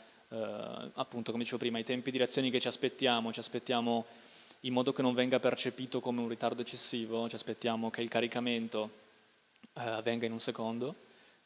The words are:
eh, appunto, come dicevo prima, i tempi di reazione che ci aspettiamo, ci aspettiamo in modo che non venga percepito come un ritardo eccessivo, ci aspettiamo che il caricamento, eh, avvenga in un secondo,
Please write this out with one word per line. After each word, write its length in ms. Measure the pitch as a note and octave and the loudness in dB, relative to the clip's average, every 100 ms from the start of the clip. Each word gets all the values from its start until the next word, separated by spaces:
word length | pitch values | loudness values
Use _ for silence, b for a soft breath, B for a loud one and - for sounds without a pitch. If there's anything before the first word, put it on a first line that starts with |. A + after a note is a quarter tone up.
| b b - | b b -10
eh, 600 | A#2 G#2+ G#2+ A2 A#2+ - - | -6 -4 -4 -8 -8 -8 -6
appunto, 340 | C3 A#2+ A2+ | -4 -4 -4
come 140 | A2+ | -2
dicevo 160 | A#2 A#2+ | -2 0
prima, 180 | A#2+ A#2 | 0 0
i 60 | |
tempi 260 | A2 B2+ B2 | 0 -2 0
di 80 | B2+ | 2
reazione 320 | B2 - C3 | 2 4 2
che 100 | B2 | 2
ci 80 | B2 | 2
aspettiamo, 640 | - C3 - C3 A#2+ A2+ | 0 0 2 4 4 2
ci 60 | A2 | -4
aspettiamo 680 | A2+ B2 - A#2+ A#2 A#2 A2+ B B B B B | -4 -4 0 2 4 2 0 B B B B B
in 120 | C3 | -2
modo 180 | B2+ B2+ | 2 2
che 120 | C3 | 4
non 100 | B2+ | 2
venga 260 | B2 B2+ B2+ | 4 4 4
percepito 600 | B2+ - C3 - B2+ B2+ | 4 2 0 -4 -4 -4
come 220 | B2+ A#2+ | -2 -2
un 80 | A#2 | -2
ritardo 340 | A#2 A#2 A#2+ | 0 0 0
eccessivo, 640 | A#2 B2 - B2 A2 A2+ A2+ | -4 -2 0 0 -2 -2 -2
ci 60 | A2+ | -4
aspettiamo 560 | - A2 A#2+ A2+ A2+ | -6 -2 0 0 0
che 100 | A#2 | -2
il 80 | A#2 | 0
caricamento, 800 | A#2 A#2 A#2+ B2 A#2 A2+ G#2+ G#2+ - - - - _ _ - - - | 2 2 2 0 0 0 -2 -4 -6 -20 -20 -20 _ _ -20 -16 -8
eh, 40 | |
avvenga 440 | A#2+ A2 A#2 A#2 A2+ | -4 -2 0 0 0
in 60 | |
un 80 | A2+ | -2
secondo, 560 | - A2+ A2+ A#2 B2+ F#3+ b b b b | -2 -2 -2 -2 -4 -6 b b b b